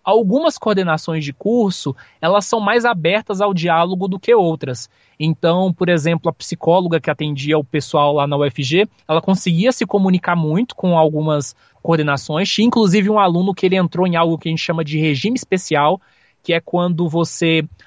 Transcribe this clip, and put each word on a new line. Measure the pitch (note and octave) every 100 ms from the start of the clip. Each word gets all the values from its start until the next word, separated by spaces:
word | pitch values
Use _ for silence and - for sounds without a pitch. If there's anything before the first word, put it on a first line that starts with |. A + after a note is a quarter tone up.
Algumas | F#3+ A3 F#3+ C4 E4 -
coordenações | G#3+ G3 F3+ D#3 - D#3+
de | C#3+
curso, | - G#3 A#3+ G3+ - D3 - - _
elas | E3 G3+ -
são | A#3
mais | G3+ A#3+
abertas | A#3+ F#3 E3 G#3 - F#3+
ao | G3+
diálogo | F3+ F3 E3 F3 F#3 F#3+
do | F#3+
que | -
outras. | A#3 E3+ D#3+ C3 B2 - _ _ -
Então, | D#3 D#3 E3 F3+ F#3+
por | E3+ F3+
exemplo, | E3+ D#3+ E3 E3
a |
psicóloga | - - F3 E3 F3+ F3 E3
que | D#3
atendia | D3 D3+ C#3 D3 D#3
o |
pessoal | C#3+ D3+ - D3+ D3
lá | C#3+
na | C#3+ C#3+
U |
F | D3 -
G, | C3 E3+ G#3+ _ -
ela | D#3+
conseguia | - F#3+ F#3 E3 A#3+
se | -
comunicar | C#4 G3+ F#3+ F3+ - F3
muito | D3+ E3+ B3 -
com | F3+ E3
algumas | D#3 D3+ D#3 D3 C#3 - _ _
coordenações. | - D#3+ D3 C3+ - D#3 G3+
Tinha, | - A#3
inclusive, | A#3 G3+ G#3 G3
um | G#3+
aluno | F#3 E3+ F#3+
que | F#3+ F#3
ele | F#3+
entrou | E3+ E3+ F#3
em |
algo | E3 E3+ D#3+
que | E3
a |
gente | D#3+
chama | - E3
de | D3+ D#3
regime | D#3 C3+ G#3 C4
especial, | - F#3 - D3 D3 F#3+ _ _ _ _
que | -
é | E3
quando | - F3 F3+ E3 F3
você | E3 D#3+ - E3 D#3+ D#3 -